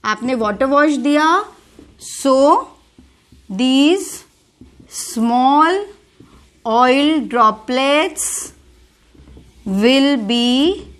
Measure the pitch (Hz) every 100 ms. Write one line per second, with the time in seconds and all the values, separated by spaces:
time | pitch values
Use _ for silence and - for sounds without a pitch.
0 | 214 214 247 254 220 208 269 285 302 285
1 | 285 294 311 359 415 - _ - - _
2 | - - 277 269 277 427 - - _ _
3 | _ _ _ - _ 190 254 262 294 370
4 | - - _ _ _ _ - _ - -
5 | - 226 233 247 262 294 320 381 415 -
6 | _ _ - - _ _ 233 226 254 269
7 | 294 311 - 240 214 214 - 254 269 294
8 | 349 - - - - _ _ _ _ _
9 | _ - - - - _ 208 196 226 269
10 | 277 277 202 240 240 254 311 403 -